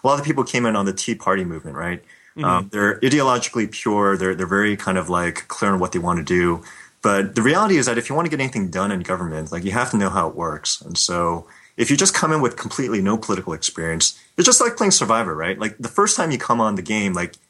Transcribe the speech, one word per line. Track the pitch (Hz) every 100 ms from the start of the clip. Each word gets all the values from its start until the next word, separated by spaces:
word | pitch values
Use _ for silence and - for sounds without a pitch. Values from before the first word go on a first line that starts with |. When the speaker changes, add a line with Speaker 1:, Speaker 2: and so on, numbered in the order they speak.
Speaker 1:
a | 131
lot | 143
of |
people | 147 139
came | 123 127 120
in |
on | 104 98
the |
Tea | 98 -
Party | 113 - 98
movement, | 90 80 78 71
right? | 85 87 - - _ -
Speaker 2:
Mm-hmm. |
Speaker 1:
Um, | 90 90 101
they're | 104 104 -
ideologically | 135 147 131 123 - 123 104
pure. | - 113 104 101 98
They're, | 92
they're | 90 87
very | 98 104 101
kind | - 92
of, | 85
like, | 87 87 - -
clear | - 104
on | 95
what | 90
they | 90
wanna | 87 87
do. | 76 90 87 85 - - - _
But | 107 98 98 117
the |
reality | 117 175 214 165
is | 123
that | 117
if | -
you | 143
wanna | 170
get | 147
anything | 131 117 95
done | 82 101
in | 95
government, | 87 90 87 78 78
like, | 85
you | 95
have | 113 120
to | 110
know | 95
how | 95 82
it |
works. | 73 82 76 - -
And | - 85
so | - 87 85 85 - - - -
if | 117
you | 143
just | 190
come | - 156
in | 156
with | 123 -
completely | 107 - 131 107
no | 95 110
political | - 95 90
experience, | 80 - - 82 82 - - _ -
it's | 180
just | 240
like | 240 233
playing | 208
Survivor, | - 113 113 98 76
right? | 85 98
Like, | 107 -
the | 117
first | - 202 -
time | 165
you | 131
come | - 117
on | 110
the | 98
game, | 87 107 101
like, | 90 87 -